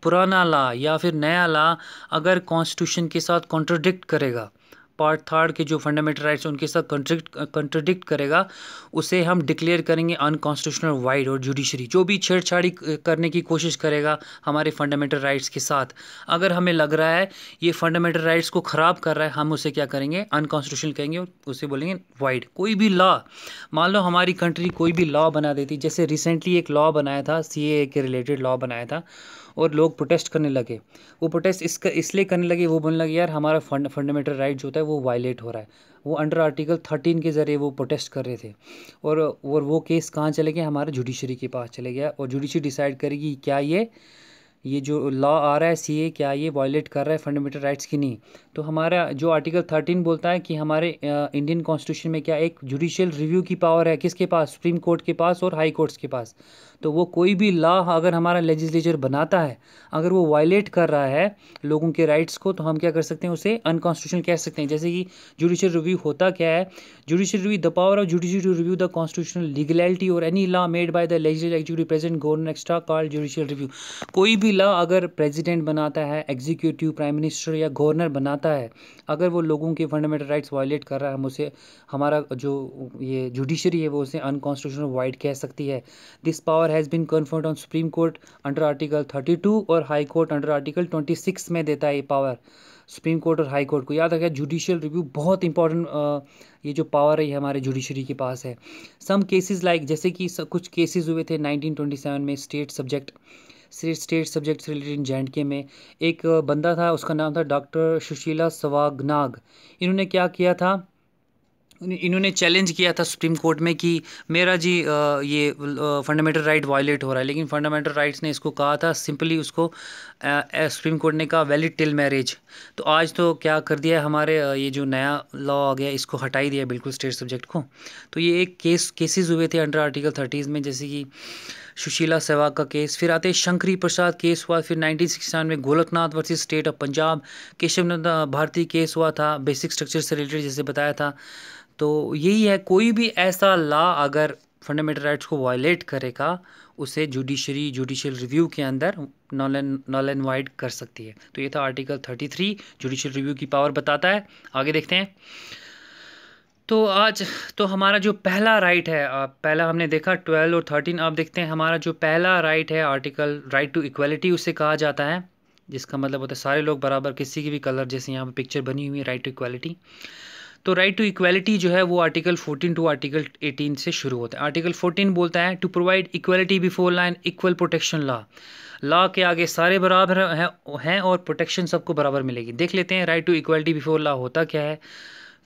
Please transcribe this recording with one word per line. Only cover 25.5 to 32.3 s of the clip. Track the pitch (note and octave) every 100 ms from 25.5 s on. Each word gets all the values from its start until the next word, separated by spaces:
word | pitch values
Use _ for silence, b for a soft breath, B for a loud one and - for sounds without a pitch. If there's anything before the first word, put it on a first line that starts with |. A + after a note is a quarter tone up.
देती, | C#3+ C#3 D3+
जैसे | D#3 - D#3
recently | D3+ E3+ E3 F#3
एक | F3 E3
लॉ | D3 D#3
बनाया | D3+ C#3 C#3
था, | C#3 D#3+
सीएए | D#3+ D3+ D3 D3+ C#3
के | C#3+
रिलेटेड | C3 B2+ B2 C3+
लॉ | C3 B2+
बनाया | B2+ A#2 A#2+
था | D3+ B B B B B -
और | D#3+
लोग | D3+ D#3+ D#3
प्रोटेस्ट | C#3+ E3+ -
करने | D#3+ D3+
लगे। | C3 A#2+ A2+ - B B B
वो | E3
प्रोटेस्ट | E3 F#3 F3+
इसका, | E3+ - F#3
इसलिए | E3 D#3+ F#3+
करने | F#3+